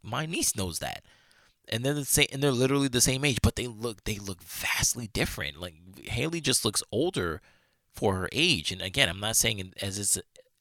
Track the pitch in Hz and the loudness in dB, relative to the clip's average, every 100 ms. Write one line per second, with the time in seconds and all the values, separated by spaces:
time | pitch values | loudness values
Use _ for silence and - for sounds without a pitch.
0 | 107 123 156 240 - - 92 78 65 - | -6 -4 -4 -2 0 0 -2 -4 -6 -8
1 | - - _ _ _ _ - 113 131 147 | -14 -20 _ _ _ _ -6 -2 0 -2
2 | 135 147 143 135 143 120 131 139 139 123 | 2 4 4 4 2 4 4 4 4 4
3 | 135 131 147 113 - - 127 107 120 107 | 4 4 2 4 4 2 -6 -6 -8 -8
4 | - 104 101 90 - - - - - 120 | -6 -6 -6 -10 -10 -8 -4 0 0 0
5 | 110 - - - 73 71 90 80 90 82 | -4 -2 -2 -2 -8 -6 -12 -12 -20 -16
6 | 60 117 151 170 143 127 110 101 - 110 | -8 -4 -2 -2 2 2 2 0 -2 0
7 | 175 147 87 76 - _ _ _ _ - | 0 0 -2 -4 -10 _ _ _ _ 0
8 | 107 95 92 123 175 104 73 92 92 110 | 2 2 0 0 2 2 -2 -6 -4 0
9 | 110 92 107 113 117 104 92 - 98 98 | 0 2 0 2 2 0 -8 -6 -6 -2
10 | 98 - - - - _ | 0 -2 -4 -20 -20 _